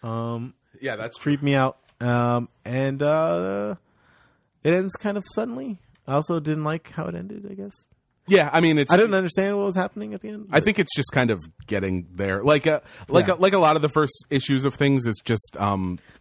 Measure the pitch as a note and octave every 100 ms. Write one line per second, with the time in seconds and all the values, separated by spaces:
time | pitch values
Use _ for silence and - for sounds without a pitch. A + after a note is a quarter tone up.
0 | A#2 A2+ A#2 A#2 B2+ - _ _ C3+ A2
1 | A2 - D3 C#3+ C#3 C#3 C3 - _ _
2 | B2 A#2+ A#2+ A#2+ A#2 _ - B2+ C3+ C3+
3 | C#3+ D#3 D#3+ E3+ F#3 G3 G#2 F3 _ _
4 | _ _ _ _ _ _ D3+ F3 F#3+ -
5 | G#3+ G3+ F#3+ - A#3 A#3+ C4+ G3 _ _
6 | - C#3 D#3 E3+ D3 D#3 D3+ D#3+ - -
7 | F3 E3+ F#3 G#3+ G3+ G3 G3 - _ _
8 | _ _ - G3 D3 D3+ E3 D#3 C#3 F3
9 | A3 F#3+ F#3 - G3 G3+ G3+ F#3 F#3 -
10 | G#3+ G#3 G#3+ G#3+ G3+ D3 G#3 G#3 E3 -
11 | C3 C#3+ A#2+ G2+ D#2+ _ - G#2 F#2+ F#2
12 | F2 F2+ G2 F#2+ B2 D3+ D#3+ D3+ - -
13 | - D#3+ F3+ F3 F#3 F#3+ D#3+ D#3 D3+ D#3
14 | D3 - - C#3+ - C3+ C3+ - C#3+ C3+
15 | A#2+ G#2+ - A2+ - - G2+ G2 F#2 F2+
16 | _ -